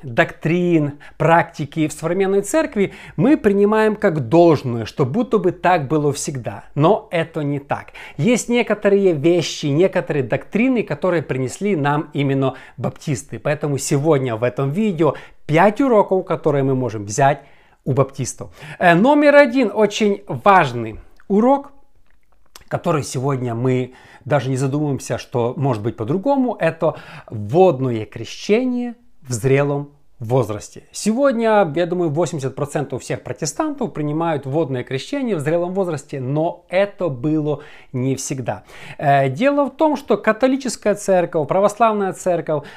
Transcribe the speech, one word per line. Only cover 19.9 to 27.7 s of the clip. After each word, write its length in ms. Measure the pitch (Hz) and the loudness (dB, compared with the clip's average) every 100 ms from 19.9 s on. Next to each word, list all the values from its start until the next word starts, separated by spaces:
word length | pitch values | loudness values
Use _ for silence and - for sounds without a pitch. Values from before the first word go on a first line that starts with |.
| - 214 202 - | 2 0 0 -6
важный 720 | 135 202 185 143 120 113 - - - - | 0 4 6 4 -2 -8 -10 -18 -14 -2
урок, 420 | 202 247 277 277 - - - - - _ - - - - | 2 4 2 -2 -20 -20 -20 -20 -20 _ -20 -20 -20 -8
который 360 | 151 175 156 | -6 -2 -2
сегодня 520 | - 131 135 135 123 117 | -2 -4 -2 -2 -4 -2
мы 380 | 127 127 123 - - - - | 0 0 -2 -10 -20 -12 -2
даже 240 | 147 127 | -2 0
не 80 | 127 | -2
задумываемся, 600 | 135 143 147 131 - 117 | -2 -2 -2 -4 -6 -8
что 360 | - 123 117 - | -4 -2 -2 0
может 260 | 135 110 | -2 -2
быть 140 | 113 - | -4 -6
по-другому, 640 | 113 185 277 277 247 - | -4 -2 0 0 0 0
это 360 | 165 156 160 - - 151 - | -2 0 -2 -4 -12 -20 -12
водное 760 | 113 104 156 185 | -10 0 4 4